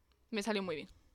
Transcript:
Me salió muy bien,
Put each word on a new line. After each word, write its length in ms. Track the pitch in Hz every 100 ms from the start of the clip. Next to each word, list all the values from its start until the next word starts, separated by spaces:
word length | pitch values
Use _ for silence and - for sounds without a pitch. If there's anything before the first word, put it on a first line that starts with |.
| _ _ _
Me 120 | 214
salió 180 | 214 208
muy 120 | 190 151
bien, 120 | - - -